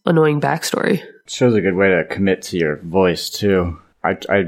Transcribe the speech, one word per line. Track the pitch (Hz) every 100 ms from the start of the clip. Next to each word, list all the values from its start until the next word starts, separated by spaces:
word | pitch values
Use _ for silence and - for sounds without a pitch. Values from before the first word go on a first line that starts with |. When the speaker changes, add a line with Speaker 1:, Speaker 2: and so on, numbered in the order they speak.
| -
Speaker 1:
annoying | 160 156 147
backstory. | 139 160 - - - 196 - - -
Speaker 2:
Show's | - 123 107
a |
good | 92
way | 92 98
to | 90 78
commit | - 98 95
to | - 90
your | 80 73
voice, | 85 92 90 80 -
too. | - 104 95 87 80 _ _
I, | - 95 -
I | 101